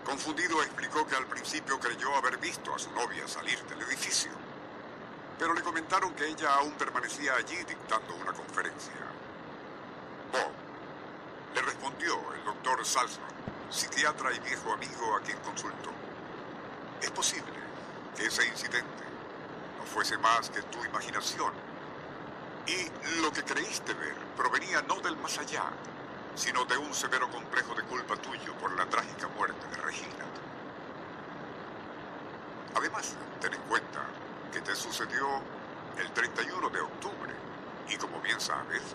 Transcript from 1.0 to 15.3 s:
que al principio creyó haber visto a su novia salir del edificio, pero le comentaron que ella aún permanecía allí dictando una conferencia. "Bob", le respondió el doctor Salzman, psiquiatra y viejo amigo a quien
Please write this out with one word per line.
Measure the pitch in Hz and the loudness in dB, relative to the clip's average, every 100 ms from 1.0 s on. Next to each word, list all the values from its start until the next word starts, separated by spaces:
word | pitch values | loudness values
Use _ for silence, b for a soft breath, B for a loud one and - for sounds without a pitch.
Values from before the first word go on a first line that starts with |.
| 151 | 4
que | 135 | 2
al | 127 | 2
principio | 120 - 151 139 135 | -2 -2 -2 0 2
creyó | 123 110 127 139 | 2 2 4 6
haber | 123 123 | 6 2
visto | 156 - 78 | -2 -4 -4
a | 67 | -2
su | - | -2
novia | 110 117 80 67 | 0 0 0 -4
salir | 76 85 123 | -4 0 0
del | - 98 | -2 -6
edificio, | 120 135 - - - - - - - - - - - - - - | -2 -2 2 2 2 -6 -10 -10 -10 -10 -10 -10 -10 -10 -12 -2
pero | 165 | 2
le | 170 | 2
comentaron | 170 160 160 185 190 | 2 -2 4 4 4
que | 151 151 | 2 0
ella | 156 151 139 | 2 6 8
aún | 147 | 6
permanecía | - 131 127 120 - 143 | 2 0 2 0 0 4
allí | 127 113 175 | 4 2 -4
dictando | 165 82 - 110 - 87 | -4 -6 2 2 2 -4
una | 95 | -4
conferencia. | 85 80 - 87 - - - 62 - - - - - - - - - - - - | -4 -2 -2 -2 -4 -8 -8 -8 -8 -10 -10 -10 -10 -10 -12 -12 -12 -12 -10 -2
"Bob", | 127 82 - - - - - - - - - - | 0 0 -4 -10 -10 -10 -10 -10 -10 -12 -12 -2
le | 123 | 0
respondió | 127 123 135 139 170 98 69 | 0 -2 -4 0 2 2 0
el | 71 | -4
doctor | 85 101 127 123 | -4 0 4 4
Salzman, | 110 135 117 - - - - - - | 6 4 4 0 -8 -8 -8 -8 -4
psiquiatra | - - 131 151 151 131 | -2 0 6 4 6 0
y | 120 | 0
viejo | 127 123 113 | -2 -2 0
amigo | 107 127 117 117 104 | 0 -2 -2 2 2
a | |
quien | 98 | 2